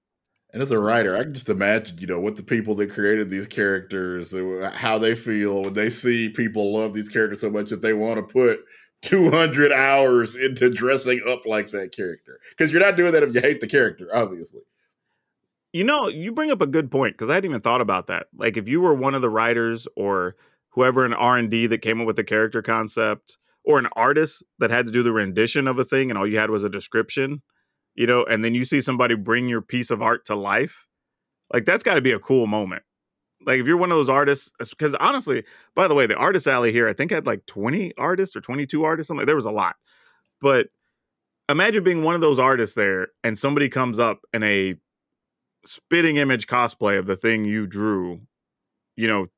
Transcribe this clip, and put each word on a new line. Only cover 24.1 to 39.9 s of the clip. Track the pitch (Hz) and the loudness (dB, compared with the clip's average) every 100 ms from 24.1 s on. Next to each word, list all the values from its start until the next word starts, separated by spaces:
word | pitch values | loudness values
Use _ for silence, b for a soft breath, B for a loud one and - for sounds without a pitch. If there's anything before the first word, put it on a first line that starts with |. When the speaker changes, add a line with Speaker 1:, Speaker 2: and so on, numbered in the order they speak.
| 147 156 - - - | 2 0 -4 -18 -2
Speaker 2:
that | 113 | 0
had | 120 | 0
to | 117 | 0
do | 120 | 0
the | 120 | 0
rendition | 110 95 92 113 147 135 | 0 0 0 0 0 -2
of | 123 | -2
a | |
thing | 127 135 131 | 0 0 0
and | 101 | -2
all | 104 | -2
you | 107 | 0
had | 107 | 0
was | 107 | -2
a | 101 | -4
description, | 98 - 113 110 139 135 147 - _ _ _ _ | -6 -4 -2 -2 -4 -4 -6 -14 _ _ _ _
you | - 120 | -2 2
know, | 123 - | 2 2
and | 110 | 0
then | 117 | 0
you | 120 127 | -2 0
see | 143 | -2
somebody | 131 123 123 | -2 0 0
bring | 113 98 120 123 | 0 0 -2 -2
your | 117 | -4
piece | - 123 117 | -4 -6 -4
of | 107 | -2
art | 113 117 - | -2 -2 -4
to | |
life, | 104 98 107 147 - _ _ _ _ _ _ _ | -6 0 0 -2 -8 _ _ _ _ _ _ _
like, | 123 | -2
that's | 104 196 | 0 0
gotta | 233 165 | 2 2
be | 127 | 2
a | 110 | -2
cool | - 131 110 | 0 0 2
moment. | 107 95 87 - _ _ _ _ _ - | -2 -4 -8 -16 _ _ _ _ _ -2
Like, | 131 | 0
if | 123 | 2
you're | 175 | 2
one | 180 | 4
of | 165 | 2
those | 131 | 4
artists, | 135 139 135 - - | 4 2 0 -4 -12
es-, | - | -14
'cause | - 151 135 | -4 -4 0
honestly, | 185 269 151 120 b b b | 0 0 -2 -4 b b b
by | - 185 | 0 4
the | |
way, | 143 113 | 4 4
the | - | 2
artist | 156 180 139 | 2 2 2
alley | 127 117 | 2 2
here, | 117 110 | 2 2
I | |
think | 101 170 | 0 -2
had, | 165 | -2
like, | 135 101 - | -2 -4 -8
twenty | 101 110 180 185 - | -6 -4 -2 -4 -4
artists | 147 185 190 - | -2 -2 -2 -6
or | |
twenty-two | - 139 139 151 | -8 -6 -4 -2
artists, | 156 165 156 | -2 -2 -6
something, | 147 | -2
there | 127 151 | 0 0
was | 107 | 0
a | |
lot. | 107 87 - _ | -2 -2 -4 _